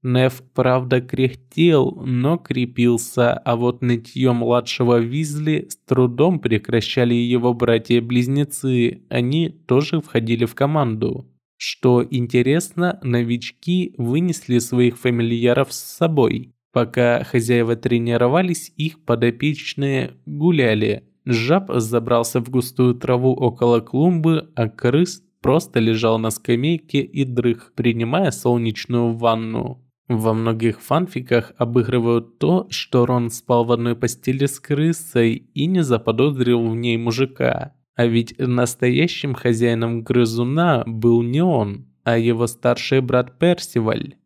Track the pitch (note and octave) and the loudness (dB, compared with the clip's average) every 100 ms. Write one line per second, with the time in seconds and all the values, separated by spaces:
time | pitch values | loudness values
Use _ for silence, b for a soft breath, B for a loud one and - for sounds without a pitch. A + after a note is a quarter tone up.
0 | C3 B2+ C3 B2+ _ - B2+ B2+ B2+ B2+ | 0 2 2 0 _ -2 2 2 2 -2
1 | B2+ - C3 B2+ _ - E3+ D3+ C3 - | -2 -2 -2 -2 _ 2 4 4 2 -2
2 | B2+ B2 C3+ E3+ - B2+ B2 B2 A#2+ A#2 | -4 0 0 -2 -4 -4 -4 2 2 2
3 | A#2 - A#2+ - - A#2 A#2+ B2 B2 A#2 | -2 0 0 0 -2 0 0 -2 -2 -2
4 | A#2 C3 B2+ A#2+ A#2 A#2+ A#2+ - B2 A#2+ | -4 -2 0 2 2 0 0 -2 2 2
5 | A#2 C#3 D#3 D3 D3+ D3+ - - _ B2+ | 2 -4 -6 -4 -2 -2 -4 -18 _ 2
6 | B2+ A#2+ D#3+ E3+ - A2 - A#2 - - | 2 2 0 0 0 -2 0 -2 0 0
7 | A#2+ A#2+ A#2+ B2 B2 A#2+ A#2+ A2+ - A#2+ | 2 2 2 2 2 0 2 0 2 0
8 | A#2 B2 B2 C#3 C#3+ - C3+ B2 A#2+ - | 2 0 0 -2 -2 -4 -2 0 0 -2
9 | _ B2 B2 D3+ E3 - - B2+ D3 E3 | _ -4 -2 0 -2 -6 0 0 2 -4
10 | - A#2+ A2+ A#2 A#2+ - C#3 D#3 B2+ A2 | -2 -4 -2 0 -2 0 -2 0 -2 -2
11 | A#2 B2+ - _ _ _ - - B2+ B2 | -4 -6 -12 _ _ _ -12 0 2 4
12 | - C3 A#2 B2 B2 D#3 F3 - F3 F#3+ | 2 -4 0 2 2 0 -2 -4 -4 -2
13 | C3 A#2+ A#2 A#2+ - _ - F3+ F3+ - | -2 -2 0 -4 -6 _ -2 -2 -2 -4
14 | A#2+ C#3+ F3+ D#3+ - B2 A#2 B2 B2 A#2+ | -2 -2 -2 -4 0 0 0 2 2 2
15 | B2+ A#2+ A#2 A#2+ A#2+ A#2+ C3 - - - | -2 0 -2 0 2 2 0 -6 -14 -2
16 | E3 D3+ A#2 B2 B2+ _ _ - A#2+ B2 | 0 2 2 0 -8 _ _ -2 -2 0
17 | A#2+ A#2+ B2 B2+ A2+ A#2+ A#2 A#2 B2 A#2+ | 2 0 0 -2 2 2 2 -2 0 0
18 | A#2 A#2 A#2+ D#3 F#3 E3+ - - D#3 - | 0 2 2 2 0 -4 -8 -6 -6 -6
19 | - A#2 A#2+ A#2 D3 D3 - - C#3 C3+ | -2 2 2 0 -4 -4 -8 -6 -2 -2
20 | B2 - - D3 E3 E3 A#2+ G#2+ A2 G#2 | -4 -10 -14 -2 2 4 2 2 0 -2
21 | _ _ - A#2 A#2 F3+ F#3+ B2+ A2 A#2+ | _ _ -2 -2 2 0 0 -4 0 -2
22 | A2+ A#2 A#2 B2+ A#2 B2+ B2 - B2 B2 | 0 0 0 -2 -2 -2 -2 0 2 2
23 | - B2 B2+ B2+ B2+ B2 A#2+ A#2 A#2 B2+ | 0 2 2 2 -2 0 2 2 0 0
24 | E3 F3 D#3+ D#3+ - - A2+ - B2 C#3 | 2 2 0 0 -4 -4 -4 0 0 2
25 | F3+ - _ _ - D3 - B2 A2 A2 | 0 -4 _ _ 0 0 0 0 2 2
26 | A2+ A2 A2+ A2 - A#2+ C#3+ E3 _ C#3 | 2 2 -2 -6 -2 0 0 -2 _ -4
27 | - - C3 A#2+ A#2+ A#2 - - A#2 A2+ | -4 -4 -2 0 0 -2 -6 -2 0 0
28 | A#2 D#3 F3+ - B2 A#2+ A#2 G#2 - A#2+ | -2 0 0 0 0 0 0 -6 -4 -2
29 | A#2+ A2+ A#2 A2+ A2+ A#2 B2 B2+ _ _ | 0 0 0 0 -4 -6 -8 -12 _ _
30 | _ A#2 A2 A2 A2+ A2+ A#2 A2 - D3 | _ -2 0 0 0 0 -2 -2 -2 -2
31 | F#3 B2+ B2+ A#2+ - - A#2 B2 A2 B2 | -2 -8 0 0 0 -6 0 0 0 0
32 | A#2 A#2 A#2 _ C#3+ F3+ F#3 - - B2+ | 0 0 -2 _ 0 0 -2 -10 -2 0
33 | A#2+ B2 A#2 - - A#2+ A#2 A#2 A#2+ A#2 | 2 0 -2 -8 0 0 2 0 -2 -2
34 | B2+ - - C3+ C#3 - - C#3+ D#3 D#3+ | -4 -4 -6 -2 -4 -4 -6 -2 0 -2
35 | - A#2+ A#2 A#2 _ - D#3 F#3 D3 A#2 | -4 2 2 0 _ -6 -2 0 0 0
36 | - A2 C#3+ C3+ A#2+ A#2+ A#2 A2+ A#2+ A2+ | 0 0 0 0 0 2 0 -2 -2 -2
37 | A#2 A2+ C3 - B2+ - C3 _ _ - | -2 -2 -4 -2 -2 -2 -8 _ _ -2
38 | A#2+ A#2 A#2 - C3 B2 A#2+ - B2 B2+ | 0 0 -2 -6 -2 0 -2 0 0 0
39 | E3+ - C#3+ B2 B2 A2+ A#2+ A2+ A#2 A#2 | -2 -4 -8 -4 -2 0 0 0 -2 -6
40 | A#2 B2 A#2 A2+ A#2+ D3+ F3 C3+ A2+ A2+ | -2 0 2 0 -2 0 0 0 -2 0
41 | A#2 A#2 A#2+ C#3 F3+ C#3+ G2+ G2 - _ | 2 2 2 0 0 0 -2 -6 -14 _
42 | - A#2 A#2 A2+ A#2 - B2 B2 - C3+ | -2 0 0 0 -2 -2 -2 -2 0 -2
43 | B2+ B2 B2 _ E3+ F3 - B2 A2 A2 | 2 0 -2 _ 0 0 -2 -2 -2 -2
44 | - - | -6 -16